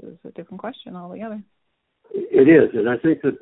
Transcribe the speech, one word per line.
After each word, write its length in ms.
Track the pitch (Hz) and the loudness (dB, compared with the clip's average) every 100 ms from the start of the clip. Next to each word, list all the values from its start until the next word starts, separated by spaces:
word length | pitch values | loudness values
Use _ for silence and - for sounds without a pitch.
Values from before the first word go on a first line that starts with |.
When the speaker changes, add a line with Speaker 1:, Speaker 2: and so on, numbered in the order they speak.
Speaker 1:
is 160 | - 165 | -20 -20
a 60 | - | -20
different 260 | - 170 190 | -20 -18 -16
question 360 | 220 - - 180 | -16 -16 -20 -18
altogether. 460 | 175 185 226 214 - _ _ _ _ _ _ | -18 -16 -14 -14 -18 _ _ _ _ _ _
Speaker 2:
It 340 | - 359 - 135 | -12 0 4 6
is, 220 | 160 113 117 | 6 4 0
and 120 | 113 | -4
I 100 | 120 | -2
think 260 | 160 156 | -2 0
that, 140 | 139 - | -4 -6